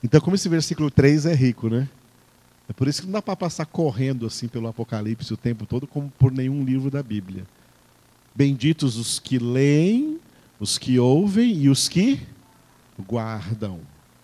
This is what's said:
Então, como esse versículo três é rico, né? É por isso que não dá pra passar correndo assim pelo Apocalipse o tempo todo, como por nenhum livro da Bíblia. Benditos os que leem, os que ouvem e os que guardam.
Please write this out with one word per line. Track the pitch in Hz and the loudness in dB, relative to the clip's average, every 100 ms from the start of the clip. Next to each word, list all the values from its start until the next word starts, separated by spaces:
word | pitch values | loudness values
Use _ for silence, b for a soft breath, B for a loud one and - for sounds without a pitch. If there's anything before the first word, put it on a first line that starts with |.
Então, | 117 151 | 2 2
como | 175 190 | 4 0
esse | 190 | 0
versículo | 165 151 160 151 | 0 -2 -2 0
três | - 139 151 151 | 4 6 4 2
é | |
rico, | 156 127 113 113 | 2 2 0 -2
né? | 117 135 - _ _ _ _ _ _ - | -2 -4 -8 _ _ _ _ _ _ -12
É | |
por | - 131 | -4 -2
isso | 147 | -2
que | 185 | -4
não | |
dá | 208 | -6
pra | 208 | -4
passar | 185 175 - 156 | -4 -4 -6 -6
correndo | - 160 110 135 131 113 | -2 -2 0 -2 -2 -6
assim | - 120 | -8 -8
pelo | 120 113 | -6 -8
Apocalipse | 113 113 113 107 113 - | -8 -6 -4 -4 -6 -8
o | 110 | -6
tempo | 120 113 107 | -4 -4 -4
todo, | 143 139 | -6 -6
como | 147 143 - | -8 -6 2
por | 127 | 2
nenhum | 127 131 143 | 2 -2 -2
livro | 131 131 135 | -2 -2 -2
da | 139 | -4
Bíblia. | 131 104 92 95 95 b b b b b _ _ _ | -6 -6 -8 -12 -14 b b b b b _ _ _
Benditos | - 139 135 139 160 139 113 | 0 2 2 0 2 0 -2
os | 113 - | -6 -6
que | - 127 | -2 -2
leem, | 120 127 143 147 175 233 302 320 - b b - | 0 2 4 4 4 2 0 -6 -12 b b -10
os | - - | -6 -6
que | - 127 | 0 4
ouvem | 123 143 202 196 240 180 | 6 4 4 2 2 4
e | 139 | 4
os | 139 - | 4 2
que | 170 226 269 - - _ _ _ _ _ - | 2 2 0 -4 -18 _ _ _ _ _ -16
guardam. | 95 117 110 110 90 113 104 87 73 - _ _ | -6 -4 -4 -6 -6 -6 -6 -10 -16 -20 _ _